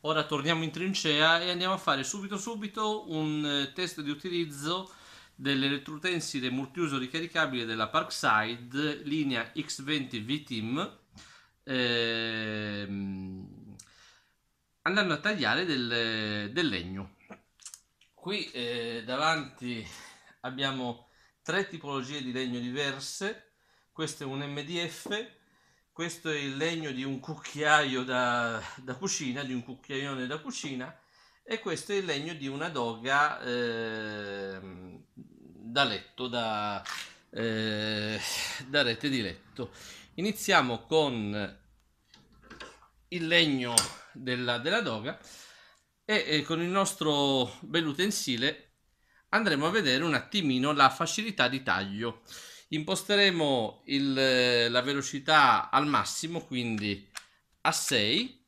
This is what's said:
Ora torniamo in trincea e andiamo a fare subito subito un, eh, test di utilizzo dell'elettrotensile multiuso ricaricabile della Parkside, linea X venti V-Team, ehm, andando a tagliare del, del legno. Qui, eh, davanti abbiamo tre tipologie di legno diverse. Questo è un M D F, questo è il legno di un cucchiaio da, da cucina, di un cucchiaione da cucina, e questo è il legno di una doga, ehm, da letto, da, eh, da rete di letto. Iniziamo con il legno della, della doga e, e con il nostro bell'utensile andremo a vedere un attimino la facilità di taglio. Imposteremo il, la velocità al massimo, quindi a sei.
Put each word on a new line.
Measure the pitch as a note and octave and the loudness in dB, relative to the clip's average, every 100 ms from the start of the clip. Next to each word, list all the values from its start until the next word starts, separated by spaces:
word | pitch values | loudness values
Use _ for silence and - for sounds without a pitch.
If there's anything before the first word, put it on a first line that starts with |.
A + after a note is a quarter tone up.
Ora | D3 D#3 | 2 2
torniamo | D3 D3 C#3+ E3 | 2 0 2 0
in | D#3+ | 0
trincea | D#3 F#3 F#3+ D#3+ D3 D#3 E3+ | -2 -2 0 2 4 6 6
e | F3+ | 2
andiamo | F3+ F#3 | 0 0
a | F#3+ | 0
fare | - C#3 | 2 0
subito | C3 G3+ G3 G3 | 0 -6 -6 -6
subito | G#3+ A3+ G#3+ A3 G#3+ G#3+ - | -6 -6 -8 -2 -2 -2 -4
un, | D#3 D#3 D3+ D3 | -2 0 0 0
eh, | C#3+ C#3 | 0 -2
test | D#3 F3+ F3 | -4 -6 -4
di | D3 | -6
utilizzo | D3 F#3 F3 E3 C#3 D3 F3+ F#3+ - - - - - | -4 -2 -2 -2 -4 -2 -2 -4 -16 -20 -20 -20 -4
dell'elettrotensile | C3+ C#3 C#3 C#3+ C#3 D3+ F#3 F3 - C#3 B2+ | 0 2 2 0 -4 -6 -2 -2 -2 -2 -2
multiuso | B2+ C3 E3+ E3 C3+ | -2 -4 -2 0 0
ricaricabile | B2+ D#3+ E3 E3 D#3 B2+ | -2 -4 -2 0 0 0
della | A2+ A2 G#2+ | -2 0 2
Parkside, | D#3 - - C#3 G#2+ A2 A#2+ A#2+ C3 D3+ D3 | 0 -2 -2 4 4 4 -4 -6 -2 -2 -2
linea | D3 D#3 C#3 A#2+ A2+ - | -2 0 2 0 -2 -6
X | C#3+ - | -6 -8
venti | C#3 D3+ B2 A2+ | -2 -2 -2 -6
V-Team, | A2 D3 D3 A#2 G#2+ C3+ G3 - _ - - - _ _ | -4 -4 -4 -4 -2 -2 -4 -8 _ -20 -20 -20 _ _
ehm, | - C3 B2 A#2+ A#2 A2+ A2+ A2+ A2 G#2+ G#2+ G#2 G2+ G2+ G2 F#2+ F#2+ F#2+ G2 F#2+ - G2+ - - - - _ _ _ _ _ _ | -4 0 2 2 2 0 -2 -2 -2 -2 -4 -4 -4 -4 -4 -6 -8 -10 -14 -16 -18 -20 -20 -20 -20 -20 _ _ _ _ _ _
andando | D#3 G3 F#3+ | 0 2 2
a | D3 | 2
tagliare | G#3 G#3+ A2+ B2+ | 0 0 2 2
del, | F3+ C3+ A#2+ A#2 A2+ A2 G#2+ G#2 G#2 | 2 0 0 0 0 0 -2 -2 -2
del | C3+ E3 | 0 0
legno. | F#2+ F2+ F#2+ G2 _ - - _ _ - - _ _ _ | 0 -4 -8 -8 _ -20 -20 _ _ -20 -20 _ _ _
Qui, | _ F3 G#3 D#3+ | _ -6 -4 -4
eh, | B2+ A#2+ A#2+ A#2 A#2 A2 | -6 -4 -4 -4 -6 -4
davanti | C3 D#3 D#3+ C3+ - B2 A#2 G#2 - - - - - | 0 2 2 -2 -8 -6 -6 -8 -14 -20 -20 -20 -12
abbiamo | B2+ C3 C#3 C3+ B2 A#2+ - _ _ _ | -10 -2 -2 -2 -4 -6 -14 _ _ _
tre | - F3 G3 | -4 -2 -2
tipologie | E3 C#3+ C#3 B2+ D3 | -6 -6 -4 -4 -6
di | B2+ | -4
legno | B2 C3 B2 | -4 -2 -4
diverse. | B2 C3 C#3+ C3+ C#3 - F#3+ A3+ - _ _ _ _ | -4 -2 -2 -4 -8 -6 -6 -6 -14 _ _ _ _
Questo | - D#3 - | -6 -6 -4
è | C#3 | -6
un | C3+ | -4
M | C#3+ C#3+ | -4 -6
D | C#3+ F3 E3+ | -4 -4 -4
F, | - - G#3 B3 - _ _ _ _ _ | -6 -6 -6 -6 -14 _ _ _ _ _
questo | - E3+ D#3+ D#3+ | -6 -6 -4 -2
è | D3+ | -2
il | C#3 C3+ | -2 0
legno | D#3+ E3 D#3 | 0 0 -4
di | B2+ | -4
un | C3+ C3+ | -4 -4
cucchiaio | - D3+ - C#3+ D3+ D3+ C#3+ B2+ | -6 -10 -10 -2 6 6 6 0
da, | B2+ B2+ B2 A#2+ A#2 A2+ G2 - | 0 2 4 2 2 -2 -6 -12
da | C3 B2 | -8 -4
cucina, | F#3+ - C#3 B2 | -2 -2 -2 -4
di | C3+ | -4
un | B2+ | -4
cucchiaione | A#2 B2 - C3+ C#3 C3 B2+ | -6 -14 -6 -4 -4 -4 -4
da | D3+ | -4
cucina, | - - D3+ C3 C3 - _ _ - _ | -6 -8 -6 -6 -8 -12 _ _ -20 _
e | - A3+ | -8 -6
questo | G3+ D#3+ - | -4 -4 0
è | G3+ | -2
il | |
legno | F#3 C#3+ D#3 | 0 -2 -2
di | E3 C3+ | -6 -6
una | C#3 E3 | -4 -2
doga, | D3 A#2 A2+ A#2+ C#3 D3 - | 0 -2 -2 2 4 4 2
ehm, | B2 A#2+ A#2+ A2+ A2+ A2 G#2+ G#2 G2+ G2+ G2 F#2+ F#2+ F2+ F#2 F#2 - | -2 0 0 -2 -2 -4 -6 -6 -6 -6 -6 -8 -12 -14 -16 -18 -20
da | - - - - - A2+ B2 | -20 -20 -20 -20 -16 -4 2
letto, | C#3 G2+ - - B2+ | 2 0 -8 -8 -4
da, | A#2+ A2+ G#2+ G#2 G2 - - - - _ | -2 0 0 -2 -4 -6 -10 -10 -16 _
eh, | - A2+ A2 A2 G#2+ G#2+ G#2+ G#2+ G#2+ - - - - C3 | -4 -2 0 0 0 0 -2 -2 -2 -4 -4 -4 -6 0
da | D3 | 2
rete | B2 A2+ D3 | 4 2 0
di | C3 | 0
letto. | G2 E2+ - - D#2 - - - - | -2 -6 -14 -10 -10 -10 -18 -18 -16
Iniziamo | - G3 G#3+ - F3+ B2+ A#2 - | -4 -4 -2 6 6 6 0 2
con | D#3 D3 A#2+ G#2 G#2 G2 - _ _ _ _ _ - _ - - - - - - _ _ | 4 4 0 -2 -2 -4 -6 _ _ _ _ _ -20 _ -20 -20 -18 -18 -18 -20 _ _
il | F3 E3 | -4 2
legno | E3+ D#3+ C3+ B2 A#2 - - - | 4 6 4 4 2 2 -8 -18
della, | - B2+ B2+ B2 A#2+ | -10 -4 -2 0 0
della | C3 G#3+ | 2 0
doga | F3+ A2 A#2+ - - - - - - _ _ _ | 0 -4 -6 -8 -14 -20 -20 -20 -20 _ _ _
e, | - G#3+ C#3+ | 0 0 2
e | D3+ | 0
con | D3 D#3+ | 2 -2
il | F3 | 2
nostro | F#3+ G3 - D#3 D3 C#3 C3+ A#2+ - | 2 2 2 2 4 4 4 0 -4
bell'utensile | - D#3+ D#3+ C#3+ G3 G3+ - A#2+ C3+ D#3 - _ _ _ _ _ _ | -2 0 0 0 0 0 -2 0 0 -2 -16 _ _ _ _ _ _
andremo | G#3 G#3+ C#3+ D#3 | 2 4 2 4
a | |
vedere | G#3+ D#3 B2+ | 2 4 2
un | E3+ | 2
attimino | C3+ - G#3 D#3 B2+ C3+ | 0 0 0 2 2 2
la | D3 C3 | 8 6
facilità | - E3 - A3 G3+ B2 | 6 -2 -2 -4 0 2
di | C3 | 2
taglio. | C3 F#2 G2 G2+ A#2 - - - - - - | 0 0 0 -4 -4 -6 -16 -18 -16 -20 -6
Imposteremo | D#3 D#3 F#3+ - G3+ G3+ F3 D3 C3 G#2+ - | -4 -2 -4 2 6 6 6 4 2 0 -6
il, | - C#3 C#3 C3 C3+ B2+ B2 A#2+ A#2 | -2 0 2 4 4 6 6 6 4
la | B2 | 4
velocità | B2+ C#3+ C3+ C#3+ C#3+ D#3 C#3 A2 - | 2 -2 -2 -4 6 8 10 8 6
al | C3 D3 | 2 4
massimo, | C3 G2 - D#3+ E3 | 2 2 -4 -4 -6
quindi | - B2+ A#2 A2 G#2 G2 - - - _ _ _ | -4 -4 -2 0 0 -2 -6 -16 -16 _ _ _
a | D3 | 0
sei. | E3 - B2 G#2 D#3 B3+ - | 0 2 2 4 2 0 -8